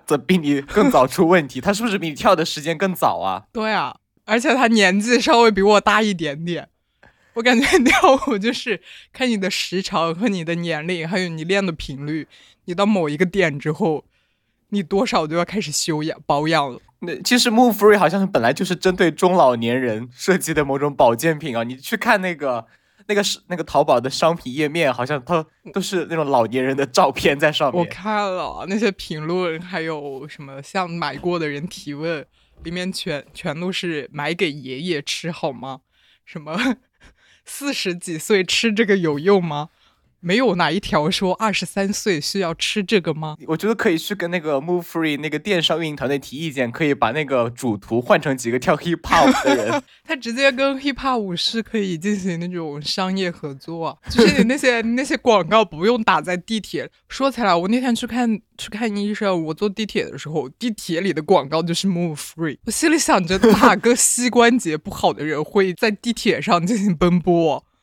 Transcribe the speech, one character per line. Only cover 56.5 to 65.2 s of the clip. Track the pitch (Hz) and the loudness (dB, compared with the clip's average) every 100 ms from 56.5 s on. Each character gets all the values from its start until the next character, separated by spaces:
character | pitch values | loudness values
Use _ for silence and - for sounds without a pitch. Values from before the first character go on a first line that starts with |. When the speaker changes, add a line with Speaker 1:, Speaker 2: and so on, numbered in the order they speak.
| 220 | -6
Speaker 2:
铁。 | - 151 120 _ - | -6 -8 -8 _ -14
说 | - 277 | -2 -2
起 | 233 | 0
来， | 208 | 2
我 | 170 190 | 2 2
那 | 247 | 0
天 | 254 | 0
去 | 226 | -2
看， | 233 233 240 214 _ - | -2 -2 0 -2 _ -16
去 | - | -12
看 | 208 233 202 | -6 -4 -2
医 | 208 | -4
生， | 208 202 180 | -2 0 0
我 | 156 | -2
坐 | 156 208 | -2 -4
地 | 190 208 | -4 -4
铁 | 170 - | -4 -4
的 | 139 | -8
时 | 151 | -6
候， | 156 127 | -6 -6
地 | - 240 | -6 -6
铁 | 214 - 165 | -6 -4 -2
里 | 196 | -2
的 | 151 | 0
广 | 156 180 139 | 2 2 2
告 | 160 | -2
就 | 170 | 0
是 | 170 196 | -2 0
Move | 175 175 151 | 0 -2 -6
Free。 | - - 165 - | -12 -6 -6 -6
我 | - | -6
心 | - 320 | 0 2
里 | 311 | 2
想 | - 226 | 4 2
着， | 170 190 | 2 4
哪 | 226 202 254 190 | 6 8 6 6
个 | 226 | 4
膝 | 240 - - 247 | 4 2 0 2
关 | 233 233 247 | 4 4 4
节 | 165 156 | 0 -6
不 | - | -8
好 | - 180 | -2 0
的 | 110 | 0